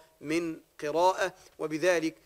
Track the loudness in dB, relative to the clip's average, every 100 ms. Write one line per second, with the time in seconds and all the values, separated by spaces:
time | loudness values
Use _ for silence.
0 | -8 _ -4 -2 -2 -8 -14 -10 -4 2
1 | 2 2 -2 -6 -18 -10 -6 0 2 2
2 | 0 -6